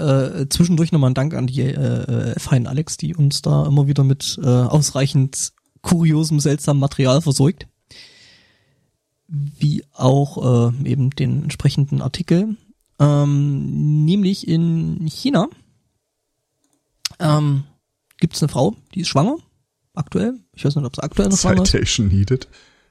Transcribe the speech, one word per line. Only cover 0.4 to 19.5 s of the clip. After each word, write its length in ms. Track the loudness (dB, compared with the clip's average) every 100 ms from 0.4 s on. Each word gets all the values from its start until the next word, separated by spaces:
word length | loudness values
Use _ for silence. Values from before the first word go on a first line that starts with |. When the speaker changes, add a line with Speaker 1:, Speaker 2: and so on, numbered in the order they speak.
Speaker 1:
äh, 80 | -2
zwischendurch 420 | 0 2 2 2
nochmal 200 | 2 2
ein 40 | 2
Dank 180 | -2
an 140 | -2 -4
die, 140 | -2
äh, 100 | -2
äh, 640 | -2 -2 -2 -2 -4 -4 -6
F-Hein 320 | 0 0 0
Alex, 300 | -4 -6 -6
die 180 | -6 0
uns 260 | 0 0
da 240 | 0 0 2
immer 220 | 2 2
wieder 160 | 2
mit, 360 | 2 0 -4 -4
äh, 40 | 0
ausreichend 1040 | 2 2 2 0 -2 0 0 0 -2 -10 -12 _ _
kuriosem, 580 | -2 2 2 2 2 0
seltsamen 400 | 0 0 0 0
Material 420 | 0 0 2 2
versorgt. 460 | 2 2 2 0 -10 _ _ -20 -20 _ -20 _ _ _ _ _ _ _ _ _ -12
Wie 560 | -8 -8 -4 -2 -2 -6
auch, 800 | -2 0 2 0 -2 0 2 2
äh, 160 | 0 -2
eben 220 | 0 -2
den 320 | -2 -2 -2
entsprechenden 580 | -4 -2 0 0 0 -2
Artikel. 560 | -4 -4 0 0 0 -6 _ _ _ 0
Ähm, 1040 | 2 4 2 2 0 -2 -4 -2 0 2
nämlich 440 | 2 2 0 -2 -2
in 580 | 0 2 0 -2 -4 -6
China, 400 | -4 0 0 0 -6 _ _ _ _ _ _ _ _ _ _ _ _ _ _ -12 -4
ähm, 440 | 0 2 2 -2 -4 _ _ _ _ -4
gibt's 240 | -2 0
eine 60 | -2
Frau, 260 | 0 -2 -2 _
die 80 | -8
ist 60 | -4
schwanger, 300 | 0 0 -2 -10